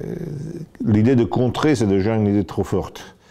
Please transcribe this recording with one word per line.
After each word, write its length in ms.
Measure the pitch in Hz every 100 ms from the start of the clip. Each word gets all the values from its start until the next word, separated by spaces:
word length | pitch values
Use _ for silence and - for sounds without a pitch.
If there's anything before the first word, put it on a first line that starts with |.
| - - - - - - 160 -
l'idée 320 | - 104 110 131
de 80 |
contrer, 500 | 110 113 123 - 147
c'est 140 | 135 107
déjà 260 | 98 98
une 140 | 110 104
idée 160 | 101
trop 180 | 95 -
forte, 540 | 95 98 80 - - - _